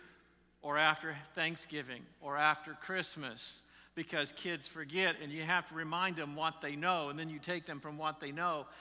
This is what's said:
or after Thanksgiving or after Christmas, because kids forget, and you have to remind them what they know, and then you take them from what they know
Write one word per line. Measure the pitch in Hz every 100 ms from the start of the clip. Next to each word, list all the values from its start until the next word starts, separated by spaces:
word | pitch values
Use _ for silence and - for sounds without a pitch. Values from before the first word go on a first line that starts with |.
| - - - _ _ _
or | 147 147
after | 156 156 160 143 143
Thanksgiving | - 160 165 - 151 131 123 - -
or | 147 143
after | 151 151 - 147
Christmas, | - 185 165 160 135 117 - - - - - -
because | 160 165 139
kids | - 180 165 -
forget, | 160 143 170 185 160
and | 147
you | 151
have | 160 180 170
to |
remind | 160 160 170 185 160
them | 147
what | 147 160 156
they | 147
know, | 147 175 180 143
and | 147
then | 160
you | 151
take | 160 180
them | 165 147
from | 156 151
what | 156 151
they | 147
know | 147 175 156 135 -